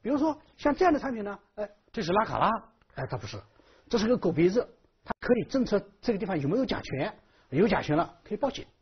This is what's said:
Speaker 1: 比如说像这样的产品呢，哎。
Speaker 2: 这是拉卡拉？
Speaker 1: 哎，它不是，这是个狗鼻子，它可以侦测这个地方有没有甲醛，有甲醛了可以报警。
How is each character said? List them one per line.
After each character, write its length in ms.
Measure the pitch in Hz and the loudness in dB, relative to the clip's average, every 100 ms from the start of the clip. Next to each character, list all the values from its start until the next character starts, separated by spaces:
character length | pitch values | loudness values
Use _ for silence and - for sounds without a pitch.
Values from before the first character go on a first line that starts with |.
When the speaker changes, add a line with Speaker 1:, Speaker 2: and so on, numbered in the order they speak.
Speaker 1:
比 80 | 214 | -2
如 80 | 277 | 0
说 200 | 311 277 _ - | 0 -2 _ -4
像 160 | 294 | -2
这 120 | 277 | 4
样 80 | 359 | 4
的 60 | 294 | 4
产 140 | 240 | -2
品 120 | 233 | -6
呢， 120 | 202 196 _ | -8 -10 _
哎。 140 | - 208 _ _ | -10 -10 _ _
Speaker 2:
这 100 | - | -6
是 120 | 165 | 0
拉 120 | 196 | 0
卡 140 | 220 120 | 2 0
拉？ 100 | 170 220 - _ _ | 0 0 -8 _ _
Speaker 1:
哎， 100 | - 135 | -12 -8
它 80 | 123 | -8
不 100 | - | -8
是， 100 | 101 - _ _ _ _ | -12 -16 _ _ _ _
这 80 | 233 | 0
是 100 | 220 | 2
个 100 | 247 | 2
狗 140 | 185 | 2
鼻 180 | 143 175 | 4 4
子， 160 | 208 - _ _ _ | 2 -2 _ _ _
它 100 | - - | -14 -8
可 140 | - 240 | 0 0
以 40 | - | 2
侦 160 | 269 | -2
测 120 | 226 202 - _ | 2 0 -2 _
这 120 | - | -4
个 60 | 196 | -2
地 60 | |
方 140 | 190 175 | -2 -2
有 80 | 139 | 0
没 100 | 214 | 0
有 80 | |
甲 140 | 254 - | 0 -4
醛， 320 | - 131 170 - _ _ _ | -4 -4 -4 -8 _ _ _
有 180 | 135 208 | 2 4
甲 140 | 185 | 2
醛 160 | - 147 | 2 0
了 180 | 165 - | 0 -8
可 100 | - | -10
以 40 | 202 | -4
报 120 | 277 | -2
警。 160 | - - _ | -4 -16 _